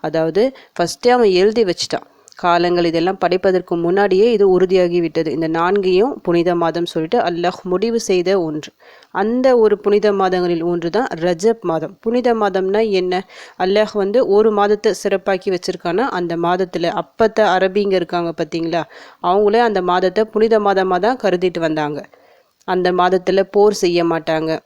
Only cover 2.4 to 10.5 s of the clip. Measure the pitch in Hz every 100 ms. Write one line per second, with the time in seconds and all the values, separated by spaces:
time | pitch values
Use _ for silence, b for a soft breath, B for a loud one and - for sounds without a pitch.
2.4 | 180 170 175 175 170 165 175 190 175 185
3.4 | 196 185 180 170 170 190 202 190 226 220
4.4 | 196 185 185 185 180 175 165 160 160 143
5.4 | 160 165 170 202 185 180 240 - - 170
6.4 | 170 175 165 165 170 170 160 240 170 170
7.4 | 175 180 185 180 220 233 220 185 175 196
8.4 | 165 151 - _ b b b 180 214 247
9.4 | 262 247 214 208 208 202 208 202 190 180
10.4 | 180